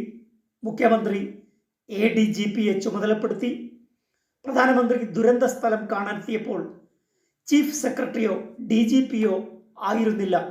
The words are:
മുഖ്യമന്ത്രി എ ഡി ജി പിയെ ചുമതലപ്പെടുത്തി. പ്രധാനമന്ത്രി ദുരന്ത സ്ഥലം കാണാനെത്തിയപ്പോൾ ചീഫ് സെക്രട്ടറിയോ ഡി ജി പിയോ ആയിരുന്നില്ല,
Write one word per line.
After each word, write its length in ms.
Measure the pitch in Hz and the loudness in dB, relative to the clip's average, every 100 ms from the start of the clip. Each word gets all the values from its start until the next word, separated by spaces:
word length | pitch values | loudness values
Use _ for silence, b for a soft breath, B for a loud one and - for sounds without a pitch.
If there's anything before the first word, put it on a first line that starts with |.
| - - - _ _ _ 220 | -6 -12 -20 _ _ _ -8
മുഖ്യമന്ത്രി 520 | - 240 220 208 196 202 - _ _ _ _ - | 0 4 4 2 -2 -4 -12 _ _ _ _ -10
എ 180 | 202 226 | 0 2
ഡി 100 | 226 214 - | 4 2 2
ജി 100 | 208 | -2
പിയെ 200 | 233 208 190 | 0 0 0
ചുമതലപ്പെടുത്തി. 680 | 233 196 214 214 226 - 240 302 - - _ _ _ _ _ _ 262 | -2 -2 0 0 -2 -4 -4 -6 -10 -20 _ _ _ _ _ _ -4
പ്രധാനമന്ത്രി 540 | 254 254 254 233 240 220 175 | 2 4 4 2 0 -2 2
ദുരന്ത 300 | 226 247 247 | 4 4 2
സ്ഥലം 280 | - 226 220 214 | 0 -2 -2 -2
കാണാനെത്തിയപ്പോൾ 680 | 202 202 208 - 214 - 185 - - _ _ _ _ _ _ - | -4 -4 -6 -6 -6 -6 -6 -8 -14 _ _ _ _ _ _ 0
ചീഫ് 260 | 294 302 - | 2 2 -2
സെക്രട്ടറിയോ 520 | 254 254 247 233 220 180 - - - | -4 -4 -4 -2 -2 -2 -6 -12 0
ഡി 100 | 226 233 | 2 4
ജി 80 | 269 262 | 4 2
പിയോ 260 | 226 214 185 - - _ - 196 | 0 0 0 -4 -14 _ -8 -4
ആയിരുന്നില്ല, 460 | 220 220 202 190 175 180 | 0 0 0 0 0 -2